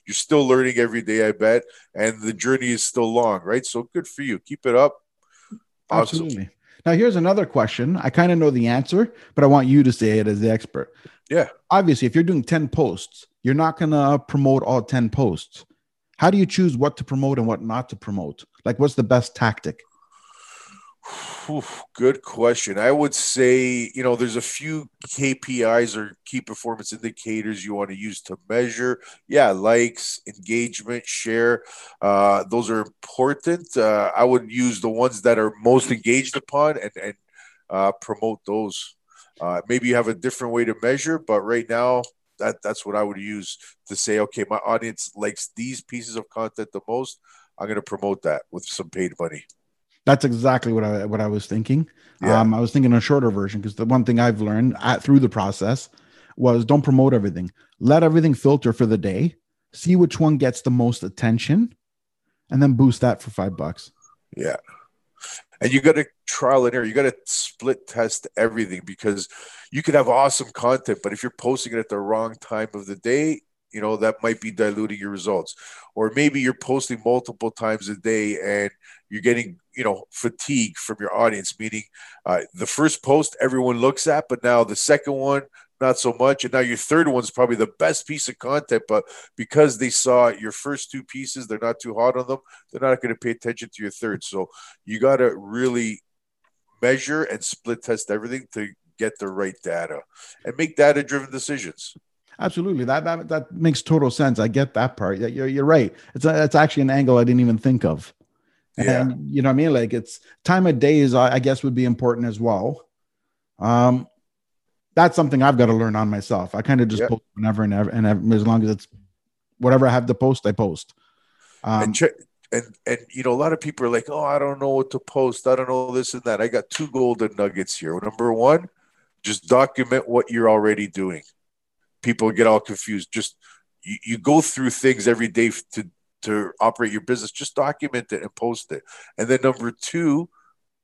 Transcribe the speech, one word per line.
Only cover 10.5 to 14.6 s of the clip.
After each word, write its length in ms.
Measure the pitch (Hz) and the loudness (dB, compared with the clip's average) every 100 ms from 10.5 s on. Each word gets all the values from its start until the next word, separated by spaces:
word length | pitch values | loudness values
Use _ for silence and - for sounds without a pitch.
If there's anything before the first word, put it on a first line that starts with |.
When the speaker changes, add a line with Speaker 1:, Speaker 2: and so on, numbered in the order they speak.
Speaker 2:
expert. 420 | 113 - 69 - _ - _ _ | 0 -2 -10 -10 _ -20 _ _
Speaker 1:
Yeah. 180 | 165 - - _ | 0 0 -6 _
Speaker 2:
Obviously, 360 | 190 175 131 123 | 4 4 2 2
if 80 | |
you're 100 | 156 | 2
doing 180 | 170 160 | 2 0
ten 260 | - 165 143 | 0 -2 0
posts, 580 | - 123 92 - - - _ | 0 0 -2 -10 -20 -20 _
you're 120 | - | 0
not 240 | 143 160 165 | 2 0 0
gonna 400 | 160 147 139 143 | 0 2 2 2
promote 440 | - 143 139 135 | 0 0 2 2